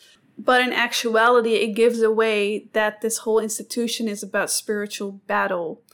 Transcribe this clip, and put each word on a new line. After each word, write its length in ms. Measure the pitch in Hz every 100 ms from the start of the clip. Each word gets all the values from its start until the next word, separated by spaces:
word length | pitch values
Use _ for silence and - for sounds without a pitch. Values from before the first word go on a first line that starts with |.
| _ _ _ -
But 240 | 233 247
in 100 | 254
actuality, 800 | - 233 - 240 220 233 247 233
it 200 | 214 220
gives 260 | 202 233 226
away 680 | 220 220 220 208 202 214 -
that 280 | 220 214 214
this 180 | 220 -
whole 220 | 226 220
institution 680 | 214 - 208 240 233 - 226
is 140 | 208
about 280 | 196 202 156
spiritual 720 | - - 208 208 - 202 196 -
battle. 560 | 202 196 180 160 156 _